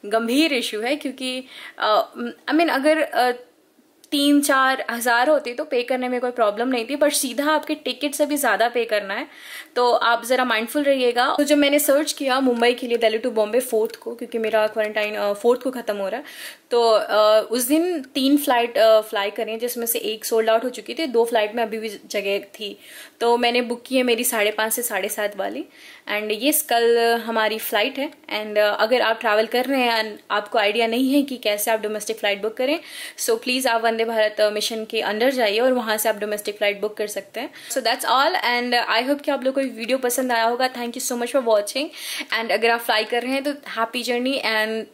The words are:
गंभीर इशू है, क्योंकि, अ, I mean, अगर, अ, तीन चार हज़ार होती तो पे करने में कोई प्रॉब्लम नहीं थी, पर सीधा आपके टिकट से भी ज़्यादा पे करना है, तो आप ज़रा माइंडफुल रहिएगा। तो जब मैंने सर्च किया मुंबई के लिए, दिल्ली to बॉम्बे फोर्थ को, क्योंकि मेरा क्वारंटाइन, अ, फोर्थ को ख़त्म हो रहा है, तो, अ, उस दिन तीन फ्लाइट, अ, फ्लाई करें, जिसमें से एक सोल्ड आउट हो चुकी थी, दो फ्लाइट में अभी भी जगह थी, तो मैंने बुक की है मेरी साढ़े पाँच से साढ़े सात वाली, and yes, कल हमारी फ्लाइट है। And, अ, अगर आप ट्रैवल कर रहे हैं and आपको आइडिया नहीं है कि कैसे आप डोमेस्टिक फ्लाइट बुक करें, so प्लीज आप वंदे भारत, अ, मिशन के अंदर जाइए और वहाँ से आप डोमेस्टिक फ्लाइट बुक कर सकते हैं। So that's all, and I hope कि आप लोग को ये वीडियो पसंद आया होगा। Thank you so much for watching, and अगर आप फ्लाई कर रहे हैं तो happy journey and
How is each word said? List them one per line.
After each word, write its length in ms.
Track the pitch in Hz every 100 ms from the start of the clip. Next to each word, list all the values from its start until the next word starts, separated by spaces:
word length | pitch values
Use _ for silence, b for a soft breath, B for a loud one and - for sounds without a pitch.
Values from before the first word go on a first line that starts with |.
| 202
गंभीर 460 | 226 233 269 320
इशू 280 | 262 - 214
है, 160 | 233 294
क्योंकि, 480 | 285 254 254 254 262 B B -
अ, 360 | 208 208 - 233 240 - -
I 40 |
mean, 160 | 294 330
अगर, 320 | 269 294 311
अ, 300 | 285 - 247 240 - _ _ _ _ _ -
तीन 300 | 285 285 285
चार 460 | 285 269 262 262 -
हज़ार 380 | 233 240 233 262
होती 260 | 302 240
तो 100 | 240
पे 180 | 302 247
करने 260 | 240 254 254
में 120 | 247
कोई 100 | 247
प्रॉब्लम 380 | 247 208 208 247
नहीं 180 | 254 226
थी, 60 | 285
पर 140 | 294
सीधा 420 | 294 262 233 294
आपके 220 | 311 -
टिकट 400 | 302 262 247 285
से 120 | 285 294
भी 100 | 294
ज़्यादा 320 | 262 196 233
पे 160 | 240
करना 300 | 226 208 196
है, 140 | 208 311 B B B B -
तो 160 | 247
आप 320 | 233 226 233
ज़रा 200 | 233 254
माइंडफुल 380 | 247 220 226 294
रहिएगा। 520 | 285 269 247 240 262 -
तो 60 |
जब 140 | 285 294
मैंने 200 | 285 294
सर्च 340 | 294 277 294
किया 280 | - 269 262
मुंबई 340 | 262 233 240
के 120 | 247 247
लिए, 120 | 233
दिल्ली 200 | 220 220
to 80 | 247
बॉम्बे 340 | 220 214 233
फोर्थ 360 | 254 220 226 -
को, 180 | 226
क्योंकि 240 | 233 240 233
मेरा 280 | 214 214 214
क्वारंटाइन, 480 | 220 214 214 208
अ, 180 | 214 202
फोर्थ 300 | 202 240 254
को 80 | 269
ख़त्म 260 | 254 226 208
हो 120 | 190
रहा 120 | 233
है, 60 | 294 B B B _
तो, 200 | 240 233
अ, 580 | 214 - 208 214 220 -
उस 140 | 247
दिन 380 | 254 311 359 330
तीन 340 | 262 285 269 285
फ्लाइट, 420 | 285 247 233 233
अ, 220 | 220 220
फ्लाई 300 | 214 214 202
करें, 280 | 214 214 220
जिसमें 280 | 240 240 233
से 120 | -
एक 260 | 208 220
सोल्ड 260 | - 226 220
आउट 140 | 226
हो 40 | 247
चुकी 260 | 240 208
थी, 120 | 240 320
दो 180 | 233
फ्लाइट 300 | 233 233 208
में 80 | 233
अभी 160 | 220 220
भी 100 | 220
जगह 500 | 202 - 208 196 202
थी, 400 | - - 208 202 B B B _
तो 160 | 233 240
मैंने 240 | 240 247
बुक 220 | 233 240 -
की 100 | 254
है 60 |
मेरी 220 | 247 233
साढ़े 260 | 247 226 208
पाँच 220 | 214 220
से 100 | 220
साढ़े 260 | 240 202 190
सात 280 | - 202 202
वाली, 280 | 202 233 - B B B -
and 300 | 208 214 214
yes, 200 | 269 294
कल 360 | - 233 233 233
हमारी 600 | 233 233 220 226 214 220
फ्लाइट 400 | - 208 247 262
है। 120 | 302
And, 480 | - - 208 214 208
अ, 180 | 208 196
अगर 180 | 220 247
आप 200 | 220 226
ट्रैवल 260 | 233 214 226
कर 180 | 240
रहे 180 | 254 269
हैं 340 | 240 226 220 208
and 80 | _
आपको 280 | 208 208 233
आइडिया 280 | 208 220 226
नहीं 280 | 233 262
है 80 | 285
कि 140 | 277 247
कैसे 340 | 214 208 233
आप 100 | 220
डोमेस्टिक 380 | 208 214 208 220
फ्लाइट 240 | 208 202
बुक 140 | 214 220
करें, 240 | 254 320 B B B -
so 240 | - 226
प्लीज 240 | 247 254 254
आप 160 | 233
वंदे 220 | 226 226
भारत, 360 | 226 226 214 214
अ, 100 | 208
मिशन 340 | 208 208 220
के 160 | 220 226
अंदर 300 | - 214 254
जाइए 280 | 262 220 208
और 140 | 254
वहाँ 240 | 254 220 214
से 120 | 226
आप 80 | 208
डोमेस्टिक 420 | 208 208 208 202
फ्लाइट 220 | 208 196
बुक 160 | 214 214
कर 100 | 208
सकते 340 | 202 196 220
हैं। 100 | 294 B B
So 80 | 269
that's 260 | 226 269
all, 280 | - 262 294
and 540 | - 240 240 247 240 -
I 220 | 214 254
hope 140 | 285
कि 80 | 302
आप 140 | 277
लोग 100 | 254
को 60 | 269
ये 80 | 269
वीडियो 300 | 220 226 262
पसंद 340 | 247 247 254
आया 120 | 233
होगा। 260 | 226 240 254
Thank 180 | 247 240
you 200 | 254 -
so 60 | 240
much 180 | 240 277
for 60 |
watching, 440 | 233 214 208 269 311 B B B 311 220
and 120 | 226
अगर 180 | 208 226
आप 100 | 233
फ्लाई 240 | 233 220
कर 180 | 220 240
रहे 100 | 247
हैं 100 | 269
तो 100 | 277
happy 520 | 285 - 226 226 247
journey 300 | 233 240 254
and 500 | 269 214 220 214 220 214